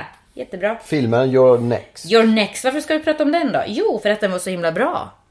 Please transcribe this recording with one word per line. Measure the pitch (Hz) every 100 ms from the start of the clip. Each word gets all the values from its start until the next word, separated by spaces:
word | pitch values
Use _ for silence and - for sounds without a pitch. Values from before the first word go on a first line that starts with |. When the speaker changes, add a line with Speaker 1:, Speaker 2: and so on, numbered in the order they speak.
| - - _
Speaker 1:
jättebra. | - 127 170 202 233
Speaker 2:
Filmen | - 151 117 117 131
Your | 131 127 120
Next. | 120 113 - - 160
Speaker 1:
Your | 226
Next, | 226 220 196 -
varför | 262 294
ska | 285
vi | 311
prata | 311 302
om | 294
den | 330 277
då? | 151 -
Jo, | 233 427 226
för | 208
att | 208
den | 202
var | 185
så | 190
himla | 180 165
bra. | 170 294 - - - _